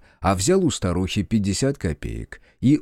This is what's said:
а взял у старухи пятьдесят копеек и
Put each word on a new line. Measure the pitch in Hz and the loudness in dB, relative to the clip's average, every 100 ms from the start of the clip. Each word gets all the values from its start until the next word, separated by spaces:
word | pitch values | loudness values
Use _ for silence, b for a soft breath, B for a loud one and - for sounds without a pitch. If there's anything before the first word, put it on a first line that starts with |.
| b b | b b
а | 90 98 | -2 0
взял | 104 190 | 2 2
у | 170 | 2
старухи | - 92 87 92 107 | 0 -2 0 -2 -2
пятьдесят | 92 113 98 92 135 139 | 0 0 0 0 -2 -2
копеек | 90 73 - 57 - - b b | -6 -6 -8 -10 -12 -16 b b
и | 123 151 | 2 2